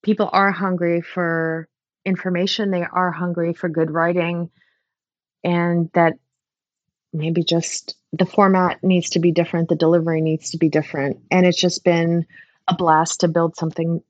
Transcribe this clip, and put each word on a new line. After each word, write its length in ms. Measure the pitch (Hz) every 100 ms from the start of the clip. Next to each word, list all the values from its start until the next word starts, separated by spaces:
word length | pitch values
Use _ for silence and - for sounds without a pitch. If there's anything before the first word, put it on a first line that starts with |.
people 280 | - 214 202
are 180 | - 196
hungry 500 | 180 190 180 170 170
for 680 | 165 - 170 165 165 165 160 _ _ _
information, 680 | 196 185 185 175 196 - 202
they 120 | 180
are 280 | 170 180 180
hungry 420 | 160 175 170 170
for 160 | 165 175
good 220 | 160 160
writing, 580 | 160 170 175 170 170 170 _ _ _ _ _ _ _ _ _
and 460 | 180 175 170 170 165
that 240 | 175 165 160 _ _ _ _ _ _ _ _ _
maybe 300 | 160 156 170
just 520 | 165 170 - - - - _
the 140 | -
format 580 | 180 - 196 185 180 -
needs 280 | 190 180 -
to 80 | 170
be 120 | 170
different, 380 | 165 165 170 165
the 60 |
delivery 440 | 160 160 170 165 160
needs 300 | 160 156 -
to 60 | 165
be 120 | 160
different. 500 | 156 151 151 139 - _
And 160 | 185
it's 140 | 180 170
just 240 | 180 -
been 420 | 180 170 170 170 165 - - _ -
a 80 |
blast 460 | 180 170 156 165 -
to 60 | 175
build 280 | 165 165
something 460 | - 165 165 165 165